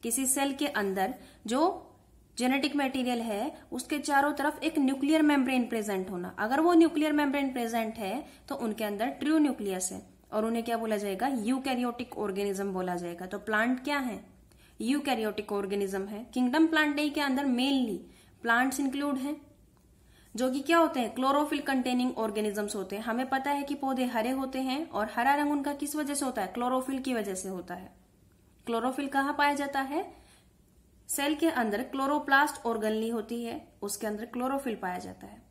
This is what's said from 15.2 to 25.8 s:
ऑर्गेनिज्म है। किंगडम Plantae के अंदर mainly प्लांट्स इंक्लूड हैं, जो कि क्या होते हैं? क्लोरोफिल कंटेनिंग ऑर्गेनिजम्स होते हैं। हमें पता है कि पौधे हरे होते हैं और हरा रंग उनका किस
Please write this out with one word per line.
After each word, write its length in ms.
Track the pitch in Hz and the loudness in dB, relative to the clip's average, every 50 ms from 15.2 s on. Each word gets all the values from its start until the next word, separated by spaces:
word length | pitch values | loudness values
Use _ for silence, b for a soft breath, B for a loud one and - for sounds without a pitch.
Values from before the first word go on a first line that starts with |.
| 220 214 208 214 208 - 208 | 0 -2 -2 -4 -6 -2 -2
ऑर्गेनिज्म 540 | 202 196 190 196 202 196 190 196 196 196 | -2 -2 0 0 0 0 0 -2 -4 -4
है। 200 | 202 214 208 240 - - | -4 -8 -10 -10 -4 0
किंगडम 320 | 254 254 247 247 320 320 | 2 2 4 6 6 6
Plantae 480 | 320 320 311 302 294 285 294 302 302 285 | 6 6 4 4 4 2 2 0 0 0
के 60 | 311 | 0
अंदर 240 | 294 277 262 262 294 | 0 2 2 2 2
mainly 540 | 277 247 240 254 277 277 269 254 220 196 - - B B B B B B _ - | 2 2 2 2 4 4 2 2 2 -2 -6 -8 B B B B B B _ 0
प्लांट्स 380 | 233 233 240 254 269 269 - | 2 4 4 4 2 2 0
इंक्लूड 380 | 285 269 254 277 285 285 285 262 | -2 0 0 0 -2 0 -2 -2
हैं, 220 | 254 285 302 302 - - - _ - _ _ - _ - - b b b b b b b b | -2 -4 -6 -6 -10 -20 -20 _ -20 _ _ -20 _ -20 -20 b b b b b b b b
जो 140 | 214 254 254 | -2 -2 0
कि 100 | 254 285 | 0 -2
क्या 180 | 262 - 339 339 | 2 4 6 6
होते 220 | 330 320 320 277 | 6 6 4 0
हैं? 140 | 240 214 - | -2 -2 -2
क्लोरोफिल 460 | - 262 262 277 294 302 294 311 285 | 0 2 4 4 4 2 2 0 -2
कंटेनिंग 580 | 285 - 269 262 247 254 247 247 247 254 247 - | 0 0 0 2 2 2 2 2 2 0 0 0
ऑर्गेनिजम्स 580 | 226 220 208 214 214 214 202 208 208 202 - | -2 -2 0 0 0 0 0 -2 -4 -4 -4
होते 200 | 208 190 190 202 | -6 -6 -6 -6
हैं। 60 | 202 226 | -6 -4
हमें 260 | 240 226 240 262 254 | -4 -2 -2 -2 0
पता 220 | 269 269 262 285 | -2 -2 0 0
है 120 | 285 285 277 | -2 -2 -2
कि 120 | 277 294 | -4 -6
पौधे 300 | 277 - 269 262 247 254 | -4 -2 -2 0 0 0
हरे 260 | 247 226 233 220 247 | 0 0 0 0 0
होते 280 | 262 262 269 262 262 262 | 0 -2 -4 -4 -4 -4
हैं 320 | 262 262 254 285 320 320 | -2 -2 -2 -4 -4 -4
और 200 | - 196 214 214 - | -2 -4 -4 -2 -2
हरा 200 | - 240 262 285 | 0 2 2 4
रंग 180 | 294 294 294 294 | 4 2 2 0
उनका 220 | 285 277 285 285 | 0 0 -2 -4
किस 220 | 285 | -4